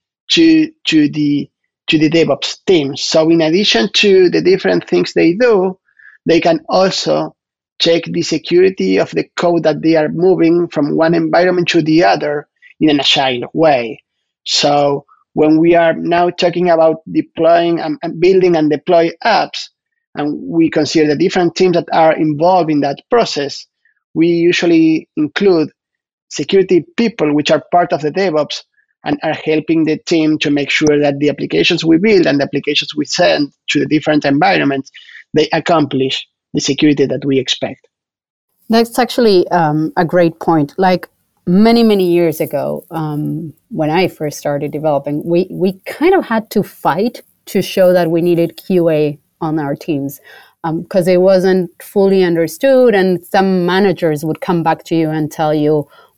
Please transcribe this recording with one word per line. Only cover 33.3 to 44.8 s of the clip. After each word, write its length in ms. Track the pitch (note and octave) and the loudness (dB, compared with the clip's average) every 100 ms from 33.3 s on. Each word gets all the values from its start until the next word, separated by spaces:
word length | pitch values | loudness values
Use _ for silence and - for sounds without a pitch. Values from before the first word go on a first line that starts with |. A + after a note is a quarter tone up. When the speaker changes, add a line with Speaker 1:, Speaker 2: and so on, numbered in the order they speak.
| D3+ C#3+ _ - | 0 -4 _ -6
Speaker 1:
to 100 | C#3+ | -4
the 80 | C#3+ | 0
different 380 | D3+ D#3 D3+ C#3+ | 0 0 0 0
environments, 640 | C#3+ F#3+ F3+ C#3 C3+ - - - - _ | 2 2 2 -2 -4 -8 -20 -20 -20 _
they 160 | D#3 D3 | -2 0
accomplish 760 | D#3+ E3 E3 C#3 C3+ C3 - - _ _ | -2 0 0 0 -2 -4 -6 -10 _ _
the 60 | D3 | -6
security 460 | - C3+ D3+ C#3+ C3 | -4 0 2 2 0
that 180 | B2+ | -2
we 160 | C#3 C3+ | -2 -2
expect. 480 | B2+ - C3 - _ _ _ _ _ _ _ _ - | -2 -6 -8 -10 _ _ _ _ _ _ _ _ -2
Speaker 2:
That's 320 | A3+ A#3 - | 0 0 -2
actually, 480 | A#3+ - A3+ F#3 - | -2 0 4 4 2
um, 420 | F3 D#3 D3+ D#3 - | 0 0 0 -2 -2
a 80 | |
great 380 | E3 F3+ E3+ - | 0 2 0 0
point. 320 | - D#3+ C#3+ - | -2 0 0 0
Like, 300 | F#3 F3+ - _ _ _ - | 0 0 -6 _ _ _ 0
many, 340 | F#3 A3+ A#3 | 2 4 4
many 300 | A3+ G3+ F3+ | 4 2 2
years 300 | E3+ E3 D#3 | 2 0 -2
ago, 420 | D#3 C#3+ C#3 D3 - | -6 -4 -6 -8 -10
um, 600 | D#3+ D3+ D3 D3 D3+ D#3+ - _ | -8 -6 -6 -6 -8 -10 -16 _
when 200 | F3 D3+ | -6 -2
I 200 | E3 F3+ | -2 -2
first 280 | - D3+ - | -4 -10 -6
started 340 | D3 C#3+ D3 | -6 -6 -6
developing, 520 | D3 | -4